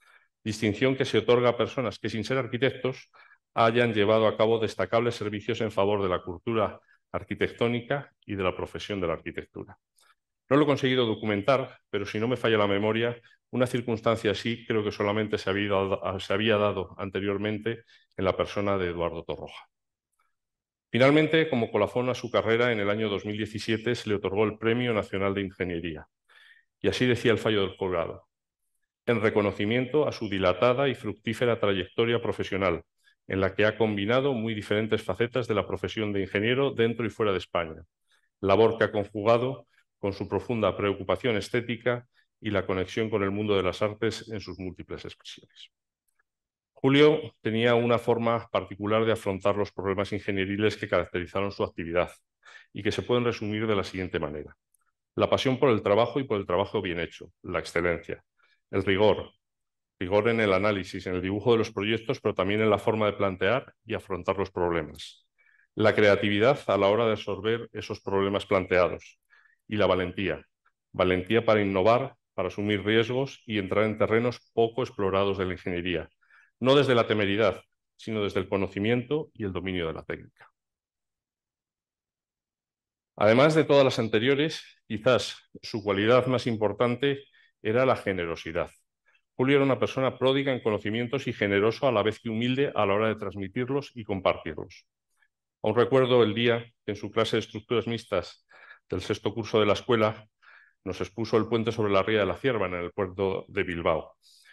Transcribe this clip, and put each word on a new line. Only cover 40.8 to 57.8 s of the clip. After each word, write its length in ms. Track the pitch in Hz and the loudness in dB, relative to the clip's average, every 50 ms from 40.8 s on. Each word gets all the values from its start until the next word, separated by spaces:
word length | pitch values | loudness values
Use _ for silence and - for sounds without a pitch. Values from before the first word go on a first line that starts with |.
| 101 101 95 - 95 - 92 - - 127 110 | 0 0 0 -2 -2 -2 -2 0 0 -2 -2
estética 680 | 101 92 - - 123 117 - 117 110 - 123 120 123 - _ _ _ _ _ _ _ | -2 -4 -2 -4 -4 -4 -4 -8 -4 -2 -2 -2 -2 -6 _ _ _ _ _ _ _
y 80 | - 107 | -6 -2
la 160 | 101 95 90 | -2 -2 -2
conexión 440 | - 95 92 90 - - 117 110 107 | -2 -2 -2 -2 -4 -2 -4 -2 0
con 140 | 113 101 98 | 0 0 0
el 80 | 98 | 0
mundo 240 | 98 104 107 104 101 | -2 -2 -2 0 0
de 80 | 98 92 | 2 0
las 180 | 92 92 - | 0 -2 -2
artes 480 | 107 104 104 - 117 110 101 - - - | -4 -4 -2 -2 -4 -4 -4 -6 -12 -12
en 120 | 107 98 | -12 -12
sus 180 | - 90 87 92 | -10 -12 -10 -10
múltiples 460 | 92 92 - - - - 85 - - | -10 -10 -10 -12 -14 -14 -14 -12 -12
expresiones". 640 | - - _ - - - - - _ _ - - - _ _ _ _ _ _ _ _ _ _ _ _ _ _ _ _ _ _ _ _ _ - - | -14 -16 _ -20 -20 -20 -20 -20 _ _ -20 -20 -20 _ _ _ _ _ _ _ _ _ _ _ _ _ _ _ _ _ _ _ _ _ -2 2
Julio 520 | 135 139 139 147 151 156 156 - - _ _ | 4 6 8 8 8 6 4 -2 -8 _ _
tenía 340 | - 113 110 110 117 120 120 | -4 -2 0 2 4 4 4
una 240 | 117 120 120 120 113 | 4 4 2 2 2
forma 500 | - - 117 113 117 117 117 113 110 - | 2 0 0 2 2 0 -2 -2 -4 -2
particular 540 | - 98 92 - 101 95 104 104 110 113 113 | -4 -4 -4 -4 -10 -6 -2 0 2 2 2
de 60 | 113 | 2
afrontar 440 | 107 104 - 101 95 92 - 101 98 | 0 0 -2 -4 -4 0 0 0 0
los 160 | 104 101 - | 0 -2 -4
problemas 420 | - - 92 98 95 98 98 - 104 | -4 -6 -4 -4 -2 -2 -2 -4 -4
ingenieriles 640 | 95 - - 98 98 95 98 101 101 107 107 104 | -8 -6 -4 -2 -2 -2 -2 -2 0 0 0 0
que 120 | - 110 95 | -2 -4 0
caracterizaron 640 | 98 90 85 - - 90 87 78 - 98 98 98 | 0 0 0 0 -4 -6 -6 -4 -4 -4 -4 -4
su 120 | - - 104 | -4 -4 -6
actividad 460 | 92 - - 85 82 85 87 82 - - _ _ _ _ _ _ - - - - _ - | -6 -6 -10 -8 -2 0 0 0 -2 -4 _ _ _ _ _ _ -20 -20 -20 -20 _ -12
y 80 | 104 | -6
que 100 | 101 107 | -4 -4
se 120 | - - 95 | -4 -4 -2
pueden 200 | - 123 123 123 | 0 0 0 0
resumir 440 | 120 110 - 110 104 107 107 113 | 0 -4 -4 -6 -6 -4 -4 -2
de 80 | 110 107 | -2 -2
la 80 | 95 92 | -2 -2
siguiente 360 | - - 92 92 87 - 82 | -4 -6 -8 -8 -4 -4 -4
manera. 380 | 80 73 73 76 71 - - _ _ _ _ _ _ _ _ _ _ _ - | -4 -4 -8 -10 -12 -14 -20 _ _ _ _ _ _ _ _ _ _ _ -2
La 160 | - 208 - | 0 2 2
pasión 300 | - - - 135 131 123 | 2 2 2 0 0 2
por 100 | 151 135 | 2 2
el 140 | 113 101 - | 2 2 4
trabajo 360 | 98 101 107 117 117 - 147 | 2 4 4 2 2 0 -6
y 40 | 135 | -4
por 160 | - 113 101 | -2 -4 -4
el 80 | 98 | -2
trabajo 340 | - 87 90 101 - - 110 | 0 0 0 0 0 -2 -4
bien 180 | 98 90 82 85 | -4 -2 -4 -4
hecho, 320 | 82 - - - 85 - _ _ - | -6 -6 -8 -16 -20 -20 _ _ -10
la 160 | 95 90 80 | -6 -6 -6
excelencia, 640 | - - - 87 | -6 -2 -2 0